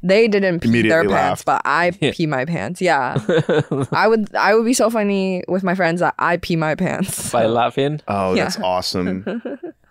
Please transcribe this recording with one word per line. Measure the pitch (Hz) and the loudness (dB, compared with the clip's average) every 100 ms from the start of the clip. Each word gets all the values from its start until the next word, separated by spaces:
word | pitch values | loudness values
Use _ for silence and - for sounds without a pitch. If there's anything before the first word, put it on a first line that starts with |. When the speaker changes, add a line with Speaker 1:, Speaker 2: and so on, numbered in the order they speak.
Speaker 1:
They | 180 196 233 | 2 4 4
didn't | 202 190 170 | 2 2 0
pee | 113 | 2
their | 117 110 160 | 2 4 4
Speaker 2:
Immediately | 104 95 | 2 2
Speaker 1:
pants, | 92 92 - | 0 -2 0
Speaker 2:
laugh. | 143 | 0
Speaker 1:
but | - | 2
I | 147 175 175 | 2 0 0
Speaker 3:
<laughs> | |
Yeah. | 143 | -2
Speaker 1:
pee | - 160 | 0 -2
my | 139 135 | -2 -2
pants. | 170 101 180 | -4 -6 -2
Yeah. | 180 147 127 - - 170 - 156 | 0 2 0 -2 0 0 2 0
Speaker 3:
<laughs> | 147 - 135 | 0 -4 -2
Speaker 1:
I | - 202 | 2 2
would, | 226 208 104 | 2 0 0
I | 160 | 2
would | 220 233 | 2 2
be | 247 | 2
so | 220 | 2
funny | 233 202 196 190 180 - | 0 0 0 -2 -4 -2
with | 185 | -2
my | 190 | -2
friends | 185 170 175 | 0 0 0
that | 160 - | 0 0
I | 151 175 | 0 -2
pee | - 165 | -2 -2
my | 156 151 | 0 0
pants. | 180 143 190 - - | -2 -2 -4 -6 -4
Speaker 3:
By | 120 113 | 0 2
laughing? | 117 120 127 135 151 - | 2 0 0 -2 -2 -4
Speaker 2:
Oh, | 101 95 92 | -2 0 0
Speaker 1:
Yeah. | |
Speaker 2:
that's | - 185 | -2 -2
awesome. | 95 92 92 98 90 92 101 | -2 -2 -2 -4 -4 -4 -6
Speaker 1:
<laughs> | 220 254 277 339 - _ | -8 -8 -12 -14 -18 _